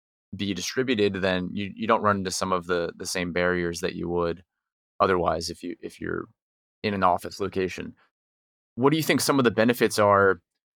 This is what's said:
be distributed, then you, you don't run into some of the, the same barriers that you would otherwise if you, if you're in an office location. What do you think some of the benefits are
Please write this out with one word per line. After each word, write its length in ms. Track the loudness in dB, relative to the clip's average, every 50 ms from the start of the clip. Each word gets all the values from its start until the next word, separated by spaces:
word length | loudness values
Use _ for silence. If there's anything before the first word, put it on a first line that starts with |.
| _ _ _ _ _ _ -10
be 180 | -6 -4 -4 -4
distributed, 680 | -4 -6 -6 -4 -4 -2 0 0 2 2 0 0 0
then 280 | 0 0 0 0 -2 -4
you, 200 | -6 -8 -8 -8 -8
you 140 | -6 0 0
don't 140 | 0 2
run 160 | 2 2 0 0
into 140 | -2 -4
some 200 | -4 -4 -2 -2
of 160 | -2 -2 -2 -2
the, 240 | -2 -2 -2 -2 -6 -8
the 80 | -8
same 260 | -6 -4 -4 -4 -2
barriers 480 | 0 0 0 2 2 0 -2 -4 -4 -4
that 160 | -6 -6 -6
you 140 | -6 -6 -4
would 340 | -2 -2 0 -2 -2 -6 -10 _ _ _ _ _ _ _ _ _ _ 0
otherwise 500 | 2 4 4 2 2 0 -2 -2 -4 -8
if 140 | -10 -10 -10
you, 120 | -12 -10 -10
if 180 | -12 -14 -12 -10
you're 260 | -8 -8 -6 -8 -8 -12 _ _ _ _ _ _ _ _ _ _ -6
in 100 | -4 -2
an 100 | 2 2
office 360 | 2 2 2 -2 -8 -10 -8
location. 540 | -6 -4 -2 -2 -2 -2 -4 -8 -12 -14 -14 _ _ _ _ _ _ _ _ _ _ _ _ _ _ _ -4
What 160 | 0 2 2
do 60 | 2 2
you 60 | 2
think 180 | 0 0 0
some 180 | 2 2 4 4
of 60 | 4
the 60 | 4
benefits 460 | 4 4 2 2 2 2 2 0 2 4
are 440 | 4 6 6 6 6 4 2 0 _ _ _ _ _ _ _